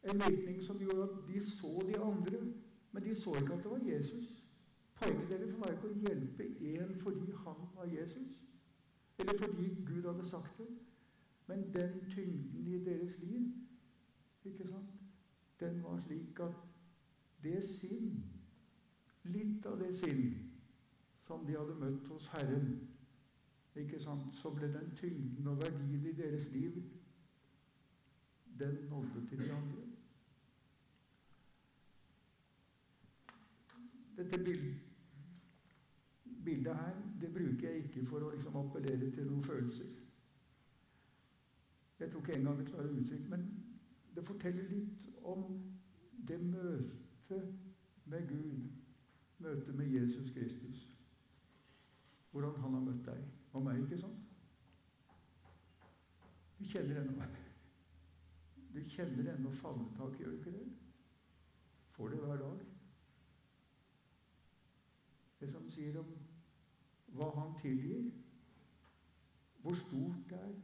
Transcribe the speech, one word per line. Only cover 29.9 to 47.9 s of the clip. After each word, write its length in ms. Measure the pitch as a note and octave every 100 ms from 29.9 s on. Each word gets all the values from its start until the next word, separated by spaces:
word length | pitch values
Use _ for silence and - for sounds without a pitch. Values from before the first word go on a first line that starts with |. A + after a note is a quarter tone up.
| - - - - - - - - - - - - - - - - - - - - - - - - - - - - - - - - - - - - - - A#3+ - - - -
Dette 260 | F3+ F3+ F3+
bild-, 320 | D3+ C#3+ C#3 - - - - - - - - - - - - - - - - F3
bildet 280 | C#3 D#3+ D#3+
her, 300 | E3+ G3 G#3 -
det 160 | E3 F3
bruker 320 | D3+ A#2+ E3
jeg 160 | D#3+
ikke 240 | C#3+ C3 B2
for 160 | D3
å 80 | D3+
liksom 240 | C#3+ D3 C#3+
appellere 480 | C#3 C#3+ C#3 B2+ C3
til 160 | B2+ C#3
noen 160 | C#3
følelser. 480 | C#3 C3+ A#2+ A#2 G3+ - - - - - - - - - - - - - - - - - - - - -
Jeg 140 | E3
tror 100 | D#3
ikke 160 | C#3 C#3+
engang 220 | C#3+ C#3+
det 80 | -
klarer 240 | D#3 D3 C3+
å 60 |
uttrykke, 300 | A#2+ - - F3
men 140 | F3+ - - - - - - E3+
det 60 | E3+
forteller 400 | G3+ F3+ F3+ F#3+
litt 380 | G#3 G#3 - - -
om 220 | F3 F#3 F#3+ F#3+ - - - - - B2 -
det 140 | E3+
møtet 1120 | F3 F3+ F3+ C#3+ B2 - - - - F#3+ F#3 - - - -